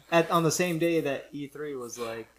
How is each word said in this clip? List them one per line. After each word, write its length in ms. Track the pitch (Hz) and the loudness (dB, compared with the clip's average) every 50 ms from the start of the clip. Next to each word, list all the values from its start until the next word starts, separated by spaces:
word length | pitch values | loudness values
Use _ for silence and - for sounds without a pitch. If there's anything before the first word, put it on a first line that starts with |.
| - - 170 | -4 2 2
At, 160 | 170 165 165 | 4 4 4
on 120 | 185 170 165 | 4 2 4
the 80 | 156 | 2
same 280 | 143 - 180 180 170 156 | 2 2 2 0 0 2
day 200 | 170 170 170 160 | 2 2 4 2
that 280 | 143 143 135 120 - - - | 2 0 -2 -4 -8 -10 -12
E 140 | 143 143 | -12 -12
three 300 | 135 - 147 151 151 143 | -12 -10 -10 -10 -8 -8
was 200 | 127 123 117 113 123 | -8 -10 -10 -8 -8
like 280 | 120 113 113 113 113 - _ | -8 -8 -8 -8 -12 -14 _